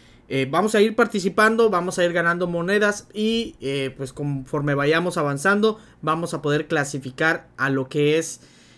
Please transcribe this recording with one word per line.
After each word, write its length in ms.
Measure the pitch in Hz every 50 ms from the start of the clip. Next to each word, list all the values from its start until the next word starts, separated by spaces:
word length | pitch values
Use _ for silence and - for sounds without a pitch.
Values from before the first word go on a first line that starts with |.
| - - - - _ -
Eh, 180 | - 135 135 131
vamos 280 | 143 165 202 214 214
a 40 | 214
ir 140 | 202 220 214
participando, 760 | 247 240 233 - 202 170 196 - - 214 220 226 226 233 220
vamos 300 | 190 175 175 180 - 185
a 60 | 175
ir 80 | 175
ganando 340 | 170 175 170 170 170 175 185
monedas 600 | 175 170 170 170 180 202 208 214 202 202 - - -
y, 440 | - 208 214 220 226 226 226 - - -
eh, 320 | - 135 139 139 135 135 131
pues 160 | - 135 131
conforme 640 | - - 147 147 143 135 131 - - 151 147 147 143
vayamos 400 | 139 143 147 156 165 175 180 -
avanzando 640 | 175 151 143 139 143 143 196 202 208 208 220 214 214 - - - -
vamos 320 | - 156 160 165 170 160
a 100 | - 143
poder 260 | - 147 147 151 151 -
clasificar 800 | 170 151 143 143 - 139 127 127 127 - 160 160 165 - - - -
a 140 | - 131 139
lo 180 | 135 135 131 131
que 300 | - 147 147 147 151 160
es, 220 | 156 - - - - - - - - - -